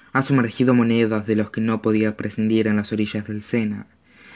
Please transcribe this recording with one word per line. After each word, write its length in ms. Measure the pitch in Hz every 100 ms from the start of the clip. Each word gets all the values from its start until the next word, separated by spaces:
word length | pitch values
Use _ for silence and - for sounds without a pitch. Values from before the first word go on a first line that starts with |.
| _
ha 80 | 131
sumergido 540 | 139 139 117 - 127 123
monedas 500 | 117 117 113 110 104
de 100 | 110
los 140 | 107
que 120 | -
no 200 | 113 113
podía 340 | 113 110 107 107
prescindir 520 | 107 107 110 110 110
en 80 | 104
las 160 | 104
orillas 320 | 107 107 107 104
del 140 | 107
Sena. 460 | - 123 107 104 104 _ _ - -